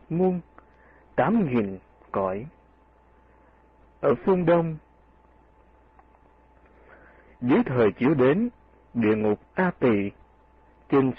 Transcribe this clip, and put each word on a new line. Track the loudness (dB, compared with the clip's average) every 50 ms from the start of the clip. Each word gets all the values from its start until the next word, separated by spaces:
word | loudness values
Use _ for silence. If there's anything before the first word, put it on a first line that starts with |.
| -6 -8
muôn | -4 -2 -2 -2 -2 -4 -8 _ -20 -20 _ _ _ _ _ _ -20 _ _ _ -4
tám | -2 0 0 0 0 0 0
nghìn | 0 -2 -2 -4 -8 -12 _ _ _ _ -16 _
cõi. | -6 -4 -4 -4 -4 -8 -10 -14 -20 _ _ _ _ _ _ _ _ _ _ _ _ _ _ _ _ _ _ _ _ _ _ _ _ _ _ _ _ -4
Ở | -2 0 0 0 0
phương | 0 0 0 2
Đông, | 2 2 2 2 -2 -8 -12 _ _ _ _ _ _ _ _ _ _ _ _ _ _ _ _ _ _ _ _ _ _ _ _ -20 _ _ _ _ _ _ _ _ _ _ _ _ _ _ _ _ -20 -20 -20 -20 -20 _ _ _ _ _ -6
dưới | 0 2 2 2 2
thời | 0 0 2 2 2
chiếu | 2 0 0 0 2
đến | 4 4 2 2 2 -2 -4 -6 _ _ _ _ _ _ _ -4
địa | -2 0 0 0
ngục | 2 0 -2 -2 -2 _ _ -4
A | -2 -2 -2 -2 0
Tỳ, | 0 0 0 0 -2 -4 -8 -14 -20 _ _ _ _ _ _ _ _ _ _ _ _ -2
trên | 0 2 2 0 -2